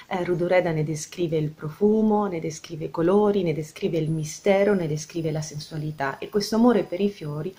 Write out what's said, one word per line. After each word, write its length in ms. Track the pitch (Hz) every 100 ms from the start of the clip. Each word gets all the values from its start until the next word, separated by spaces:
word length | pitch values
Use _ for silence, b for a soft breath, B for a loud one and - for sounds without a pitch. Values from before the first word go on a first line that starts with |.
| B
eh, 160 | 190
Rudureda 460 | 175 175 175 180 170
ne 140 | 156
descrive 540 | 156 151 - - 175 156
il 120 | 151
profumo, 800 | 151 156 151 208 220 214 208 208
ne 120 | 170
descrive 460 | 160 151 - 160 160
i 60 |
colori, 500 | 170 165 202 208 202
ne 100 | 170
descrive 460 | 151 156 - 190 165
il 140 | 156
mistero, 640 | 160 151 - - 196 202 202
ne 120 | 160
descrive 440 | 151 - 170 160
la 100 | 156
sensualità 800 | 156 147 - 160 151 151 139 139
e 100 | -
questo 280 | 208 202 220
amore 260 | 247 220
per 180 | 170 175
i 80 | 202
fiori 420 | 202 151 147 165